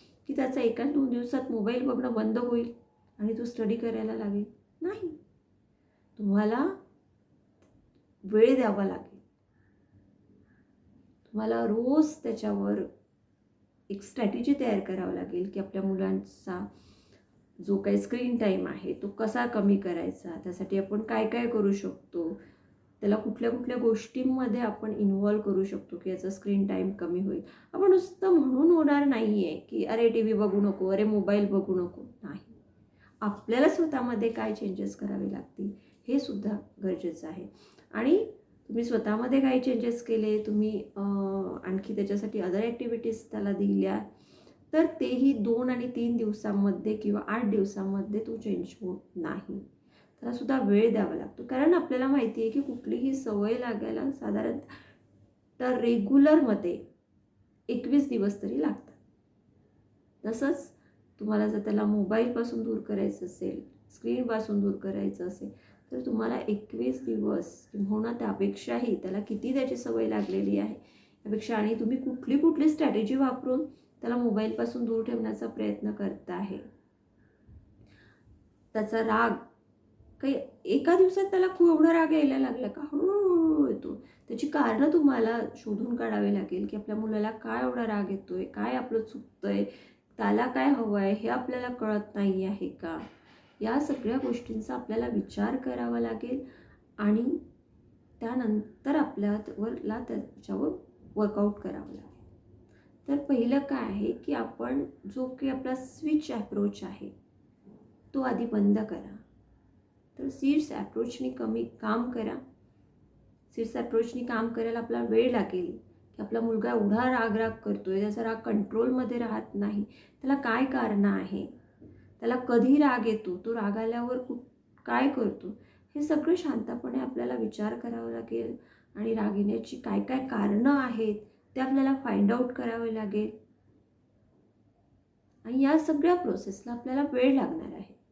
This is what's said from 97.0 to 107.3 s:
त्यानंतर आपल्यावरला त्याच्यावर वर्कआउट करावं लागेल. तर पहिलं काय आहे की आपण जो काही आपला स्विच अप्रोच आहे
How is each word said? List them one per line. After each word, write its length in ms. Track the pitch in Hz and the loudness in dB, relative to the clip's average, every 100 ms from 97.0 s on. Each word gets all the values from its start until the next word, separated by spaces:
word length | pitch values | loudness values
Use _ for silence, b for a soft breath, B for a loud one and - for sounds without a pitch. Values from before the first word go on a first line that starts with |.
| 208 214 247 - - - _ _ _ _ _ - | 2 4 2 -2 -6 -18 _ _ _ _ _ -10
त्यानंतर 760 | 233 254 226 214 - - 269 311 | -4 -2 0 0 -2 -8 0 0
आपल्यावरला 1080 | - - 208 214 - - 220 - - 220 - | 0 0 0 0 -4 -6 -6 -4 -6 -6 -6
त्याच्यावर 640 | - - - - 95 135 - - _ - - | -8 -8 -14 -8 -4 -2 -4 -12 _ -10 0
वर्कआउट 380 | 208 208 208 | 0 2 0
करावं 400 | 208 - - - | 0 -8 -10 -12
लागेल. 220 | - - - - - _ - - b b _ - | -16 -18 -20 -20 -20 _ -20 -20 b b _ -4
तर 160 | 285 | -4
पहिलं 340 | - 254 233 277 | 0 2 4 2
काय 240 | 277 269 | 0 -4
आहे 300 | 208 202 220 | -4 -4 -4
की 200 | 247 - | -4 -4
आपण 520 | 262 220 - 240 269 - - 202 | -4 -4 -6 -4 -4 -4 -10 -12
जो 140 | 262 254 | -6 -6
काही 240 | 254 269 | -4 -4
आपला 220 | 262 262 | -4 -4
स्विच 560 | 254 - - 311 302 - | -6 -6 -8 0 0 0
अप्रोच 520 | 240 202 196 202 - | -6 -4 -2 -2 -2
आहे 260 | 180 196 - - _ | -10 -12 -14 -16 _